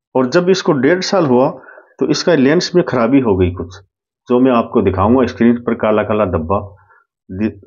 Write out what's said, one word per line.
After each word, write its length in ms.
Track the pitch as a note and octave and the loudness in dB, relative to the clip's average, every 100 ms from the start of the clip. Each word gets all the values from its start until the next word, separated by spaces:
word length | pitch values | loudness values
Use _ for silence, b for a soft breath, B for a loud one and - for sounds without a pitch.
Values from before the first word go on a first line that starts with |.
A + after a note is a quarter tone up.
| _ | _
और 120 | B2+ B2+ | -4 0
जब 200 | D#3+ F3+ | 0 0
इसको 220 | F#3 - | 0 0
डेढ़ 260 | D3+ C3 F3+ | 0 0 0
साल 240 | F#3 G3 D#3 | -2 -2 2
हुआ 220 | B2 C#3 - B B B - | 2 2 -4 B B B -6
तो 120 | C3 | -4
इसका 240 | D3 - E3 | -2 0 2
lens 340 | C3 E3 - | 2 2 0
में 100 | F3 | -2
खराबी 360 | E3+ B2+ A2+ C#3 | 0 -2 2 2
हो 160 | A#2+ F#2 | 2 0
गई 140 | F2+ | 0
कुछ, 260 | F2+ E2 - _ _ _ _ _ | -2 -12 -16 _ _ _ _ _
जो 120 | B2 | 2
मैं 120 | C3 | 4
आपको 280 | A#2+ A2+ A#2+ | 2 0 0
दिखाऊंगा 440 | G2 F#2 G2+ B2+ A#2 | 0 0 2 2 0
screen 300 | - A#2 A#2 | 2 0 0
पर, 180 | A#2+ | -2
काला 280 | A2+ A2 G#2+ | -2 0 0
काला 200 | G#2 G#2+ G2+ | 0 -2 -2
धब्बा 320 | F2 D#2+ G2 G2 b b b b _ _ | -2 -4 -6 -6 b b b b _ _
दि-, 220 | F#2+ G#2+ - | -6 -6 -6